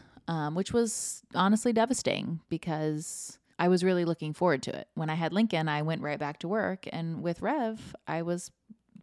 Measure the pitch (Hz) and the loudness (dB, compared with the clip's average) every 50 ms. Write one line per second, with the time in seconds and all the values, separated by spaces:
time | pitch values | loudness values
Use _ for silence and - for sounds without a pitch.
0 | - - _ - - - 165 160 151 151 156 175 190 - - 240 233 220 220 - | -12 -16 _ -12 -8 -4 -4 -2 -2 -2 -2 -2 -2 0 2 2 2 2 0 -4
1 | - - - - - _ - - 185 196 214 220 - 247 233 226 220 247 262 - | -6 -6 -8 -10 -12 _ 0 2 4 6 4 4 4 4 4 4 4 4 2 0
2 | - - - - - - 165 160 - _ - 160 - 170 160 156 156 156 151 151 | 0 0 0 0 -2 -4 -6 -8 -6 _ -6 -6 -4 -2 -2 0 0 0 0 -2
3 | 165 - - - - - - - _ _ _ - 165 180 185 180 175 190 185 180 | -4 -8 -10 -10 -12 -12 -14 -18 _ _ _ 0 4 4 4 4 4 4 2 2
4 | 175 165 170 - 156 156 151 - 180 180 151 135 - - - - - - _ - | 2 0 0 -2 -4 -6 -2 2 2 4 4 2 0 -4 -6 -8 -10 -8 _ -4
5 | 160 156 156 170 165 160 175 196 226 220 - 160 160 160 147 151 151 156 165 - | -2 -2 0 0 0 2 2 4 4 4 2 2 0 2 0 0 0 0 0 -2
6 | - 147 147 - 151 143 156 - - 170 202 220 196 185 185 190 - - - 160 | -2 -4 -4 -2 -4 -4 -6 -6 -4 -2 0 0 0 0 -2 -4 -6 -8 -6 -4
7 | 165 165 165 156 - 170 170 - - 196 294 311 247 220 220 226 - - - - | -4 -4 -4 -4 -2 -4 -4 -2 -2 -2 0 0 0 -2 -4 -6 -10 -14 -18 -14
8 | _ - 156 165 165 170 175 175 - - - _ _ - - - _ _ - - | _ -6 -4 -2 -2 -2 -2 -4 -4 -8 -16 _ _ -20 -20 -20 _ _ -20 -20